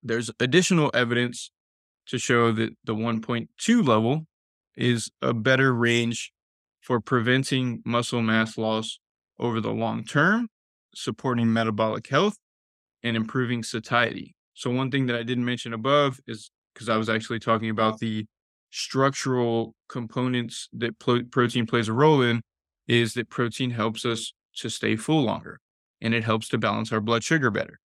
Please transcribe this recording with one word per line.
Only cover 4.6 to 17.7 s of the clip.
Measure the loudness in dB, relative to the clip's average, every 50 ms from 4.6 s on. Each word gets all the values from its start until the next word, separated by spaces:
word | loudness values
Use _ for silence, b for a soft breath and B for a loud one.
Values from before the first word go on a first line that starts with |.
| _ _ _ -2
is | 0 0 0 0 -2 -8 _ _
a | -2 -2 -2
better | 0 2 2 4 4 4 2 4
range | 2 2 2 4 2 2 0 -4 -6 -10 -12 _ _ _ _ _ _ _ _ _ _
for | _ -2 -2 -2
preventing | 0 0 0 0 2 2 2 2 2 0 -2 -2 -2 -2 -4 -6 -6
muscle | -2 -2 -2 -2 -2 -2 -2
mass | 0 2 2 2 0 0 -2 -4
loss | -2 -2 -2 -2 -4 -6 -10 -14 _ _ _ _ _ _ _ _
over | -4 -2 -2 -2
the | -2 -2 -2
long | -2 -2 -2 -4 -6 -8
term, | -2 0 2 4 4 2 0 -2 -4 _ _ _ _ _ _ _ _ _
supporting | -10 -8 -8 -8 -4 -2 -2 0 2 2 2
metabolic | 2 2 2 0 0 0 0 -2 -2 -6 -6 0
health, | 0 2 2 2 -2 -4 _ _ _ _ _ _ _ _ _ _ _ _ -4
and | -2 -2 -2
improving | -2 -2 -2 -4 -2 -2 -2 -4
satiety. | -6 -6 -8 -8 -6 0 2 2 2 2 -2 -8 -12 -14 _ _ _ _ _
So | -8 -4 -2
one | -2 0 -2 0
thing | 0 0 0 0
that | 0 -2
I | -2
didn't | -2 -2 -2 0
mention | -2 -2 -4 -6 -8 -8
above | -4 0 4 4 4 4 2 0 -4 _ -12
is, | -12 -12 -14 -20 _ _ _ _ _
'cause | -12 -4 0
I | 0
was | 0 2 2
actually | 0 -2 -2 -4 -8 -6
talking | 0 0 0 0 0
about | -2